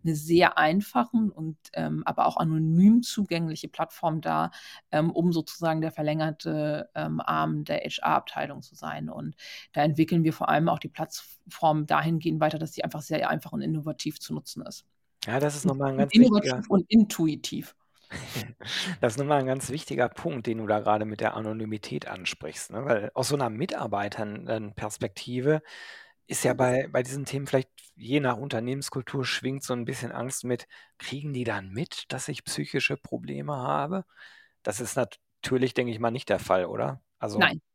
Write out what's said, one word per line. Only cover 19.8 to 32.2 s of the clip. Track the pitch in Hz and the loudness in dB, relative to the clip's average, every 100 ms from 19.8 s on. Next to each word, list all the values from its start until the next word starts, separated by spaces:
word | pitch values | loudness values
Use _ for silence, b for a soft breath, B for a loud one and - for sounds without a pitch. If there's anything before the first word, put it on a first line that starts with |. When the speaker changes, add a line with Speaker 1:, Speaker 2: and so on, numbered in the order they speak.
| - 139 123 | -4 0 0
Speaker 2:
Punkt, | - 170 135 117 | 0 -6 -4 -4
den | 113 | -4
du | 107 | 0
da | 107 | 2
gerade | 107 107 107 | 4 2 0
mit | 104 | -2
der | 110 - | -2 -2
Anonymität | 110 110 110 107 - 143 - | -6 -6 -6 -6 -6 -8 -8
ansprichst, | 92 87 - 76 - - | -8 -8 -8 -12 -10 -10
ne? | 107 135 | -6 0
Weil | 113 104 | 0 0
aus | - 127 | -2 0
so | 143 | 0
einer | 120 | 0
Mitarbeiternperspektive | 107 185 - 120 101 101 110 104 107 87 113 104 - 107 - 110 - - 123 135 156 B B B B B B _ | -2 -4 -4 -4 -2 -4 -4 -6 -6 -4 -4 -6 -8 -8 -6 -8 -8 -6 -2 2 0 B B B B B B _
ist | 135 | 0
ja | 135 | 0
Speaker 1:
Mhm. | |
Speaker 2:
bei, | 123 127 127 131 | 4 4 4 2
bei | 127 | -2
diesen | 127 139 135 | -2 -6 -4
Themen | 139 139 | -6 0
vielleicht | 135 131 - - _ | 0 0 -14 -20 _
je | 113 147 | 0 2
nach | 131 113 | 2 -2
Unternehmenskultur | 139 117 120 135 - 139 120 143 127 | -2 -4 -2 -4 -4 -6 -4 -4 -2
schwingt | - 127 135 | -2 -2 -4
so | - | -4
ein | 123 120 | -4 -4
bisschen | 131 127 | -6 -6
Angst | - 123 - | -6 -6 -6
mit: | 123 120 - B B _ | -2 -4 -4 B B _
„Kriegen | - 139 147 | -10 -8 -6
die | 131 113 | -4 -2
dann | 104 95 | -4 -6
mit, | 101 175 - - | -6 -6 -8 -10
dass | 127 | -8